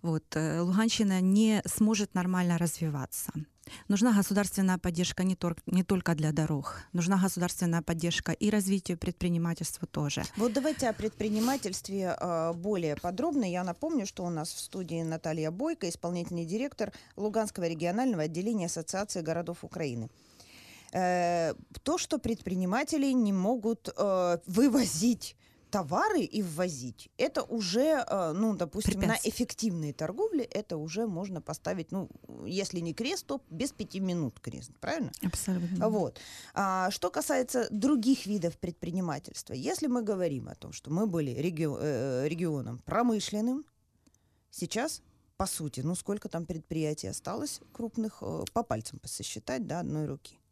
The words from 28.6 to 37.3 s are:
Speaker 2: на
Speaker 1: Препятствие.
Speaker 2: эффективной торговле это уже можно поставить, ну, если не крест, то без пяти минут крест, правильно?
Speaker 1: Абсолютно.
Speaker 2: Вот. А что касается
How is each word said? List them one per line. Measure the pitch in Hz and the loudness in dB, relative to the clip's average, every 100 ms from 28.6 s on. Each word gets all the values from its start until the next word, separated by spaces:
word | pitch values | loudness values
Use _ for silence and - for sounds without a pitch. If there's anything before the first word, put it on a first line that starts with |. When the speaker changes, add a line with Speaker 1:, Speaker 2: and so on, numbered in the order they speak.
| 170 202 - | -2 0 0
Speaker 2:
на | 190 | 2
Speaker 1:
Препятствие. | 190 226 220 | 2 2 0
Speaker 2:
эффективной | - 240 - 220 170 151 | -2 -4 0 -2 0 -4
торговле | - 160 226 453 330 | -2 -4 0 0 0
это | 233 - - 160 | -2 -4 -4 -6
уже | 156 180 226 | -4 -2 -2
можно | 165 196 170 | -2 -4 -6
поставить, | - 151 - 185 160 | -6 -6 -4 -4 -4
ну, | 190 - - - 60 85 | -4 -6 -10 -18 -12 -4
если | 185 190 180 | -4 -2 -4
не | 170 | -4
крест, | 151 240 370 - | -2 -2 -2 -4
то | 277 - | -8 -6
без | 160 262 | -4 -4
пяти | - 208 196 | -4 -8 -2
минут | 190 175 135 - | 0 0 -2 -4
крест, | - - - - | -12 -10 -14 -8
правильно? | - 320 202 - | -4 -2 -4 -2
Speaker 1:
Абсолютно. | 180 - - 180 170 180 220 | -4 -2 -2 -2 -2 0 2
Speaker 2:
Вот. | 214 151 - - - - | 2 -2 -6 -18 -18 -8
А | - 196 190 185 | -2 0 2 0
что | 202 - | 0 -2
касается | 285 311 | -2 0